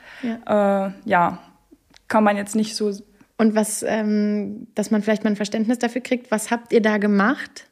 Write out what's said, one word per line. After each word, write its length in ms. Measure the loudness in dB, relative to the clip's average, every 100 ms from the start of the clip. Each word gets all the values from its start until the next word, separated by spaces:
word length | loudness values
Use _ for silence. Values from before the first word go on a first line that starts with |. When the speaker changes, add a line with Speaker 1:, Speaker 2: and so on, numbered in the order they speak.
| -20 -10
Speaker 1:
Ja. 640 | -8 -6 0 2 4 2 -2
Speaker 2:
Äh, 40 | -6 0
ja, 320 | 2 2 0 -12 _ _ _ _ _ -2
kann 140 | 2
man 140 | 4 2
jetzt 180 | -2
nicht 220 | -2 -2 -2
so 160 | -4 -4 -12 _ _ 0
Speaker 1:
Und 160 | 2
was, 300 | 2 0 -2 -2
ähm, 800 | -2 0 0 0 -2 -4 -10 -10
dass 160 | -6 0
man 120 | 0
vielleicht 200 | 2 0
mal 60 | 0
ein 80 | -2
Verständnis 420 | -2 -2 -2 0
dafür 220 | -2 -4
kriegt, 300 | -4 -4 -2
was 200 | -4 -2
habt 220 | -4 2
ihr 80 | 2
da 160 | 4 2
gemacht 680 | 2 2 2 0 -6 -16 -20